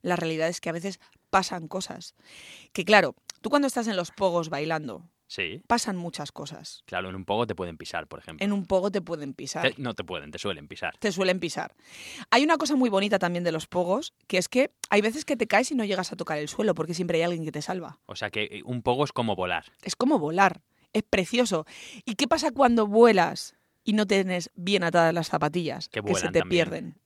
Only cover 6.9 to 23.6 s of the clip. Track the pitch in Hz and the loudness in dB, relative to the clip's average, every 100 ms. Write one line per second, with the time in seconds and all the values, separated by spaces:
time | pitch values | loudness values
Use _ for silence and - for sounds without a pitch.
6.9 | 90 92 92 92 104 117 95 87 80 - | -6 -6 -8 -2 0 0 -2 -6 -8 -8
7.9 | 85 78 73 - 80 196 202 175 190 196 | -8 -8 -14 -16 -6 -2 -2 0 0 0
8.9 | 196 165 165 143 - 139 - 143 110 131 | -4 -6 -8 -8 -10 -10 -2 -2 -2 -8
9.9 | 107 85 87 73 76 104 82 73 - 87 | -6 -8 -8 -10 -8 -6 -6 -10 -10 -8
10.9 | - 214 175 190 185 170 - - _ - | -4 -6 0 0 0 -2 -6 -8 _ -20
11.9 | - - - 233 240 302 320 294 285 254 | -20 -16 -16 2 2 4 2 2 2 4
12.9 | 196 202 196 180 175 175 160 - 175 175 | 4 2 2 0 0 -2 -2 -2 -2 0
13.9 | 202 277 _ _ 185 185 247 277 _ - | 0 -2 _ _ -2 0 0 0 _ 2
14.9 | 208 214 247 - 269 226 196 254 277 208 | 2 2 -2 -4 -2 2 2 2 0 0
15.9 | 190 180 160 165 151 151 - 214 160 160 | -2 -2 -6 -6 -4 -6 0 0 2 -2
16.9 | 170 175 170 170 175 156 147 - 185 156 | -2 0 2 2 0 -4 -6 -6 -8 -8
17.9 | - - 101 104 110 104 104 - 123 113 | -16 -16 -8 -6 -4 -6 -6 -8 -4 0
18.9 | 123 143 - 117 95 90 85 - _ - | 0 0 0 -2 0 -2 -4 -6 _ -10
19.9 | - 254 285 151 170 196 - _ _ _ | 0 2 2 2 4 4 2 _ _ _
20.9 | 214 - 190 175 240 240 175 156 - - | -4 0 0 2 2 2 2 -4 -14 -18
21.9 | 220 - 214 269 226 294 247 262 233 208 | -14 -10 -2 2 2 0 4 4 6 4
22.9 | 208 233 196 165 - - _ | 8 8 8 2 -2 -12 _